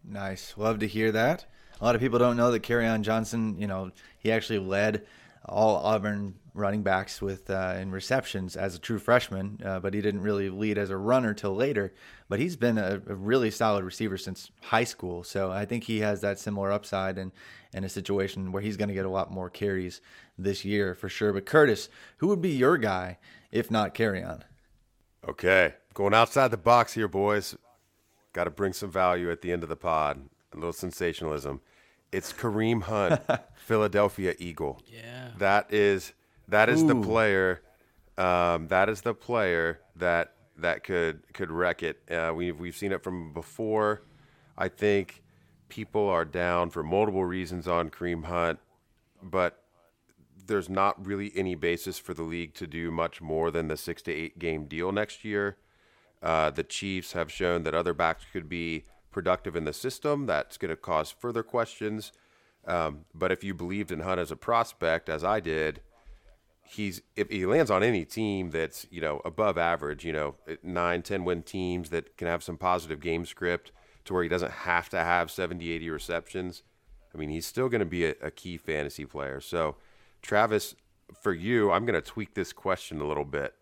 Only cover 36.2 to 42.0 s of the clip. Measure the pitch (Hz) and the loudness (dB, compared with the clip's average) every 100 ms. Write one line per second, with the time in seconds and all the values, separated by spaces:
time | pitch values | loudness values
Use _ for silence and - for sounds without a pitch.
36.2 | _ _ - 107 113 156 160 131 104 110 | _ _ 2 6 6 8 6 6 4 4
37.2 | 110 98 92 90 _ _ _ _ _ - | 4 4 2 0 _ _ _ _ _ -2
38.2 | 92 90 87 85 82 92 101 107 - 107 | 2 4 4 2 2 4 4 2 -4 -6
39.2 | - 120 98 85 82 85 _ 82 87 85 | -2 0 2 2 2 -2 _ -2 2 2
40.2 | 82 _ _ - 85 64 - 90 85 78 | 0 _ _ -4 -2 -2 -2 0 0 -2
41.2 | _ - 92 80 90 85 82 76 | _ -10 -6 0 0 0 -4 -6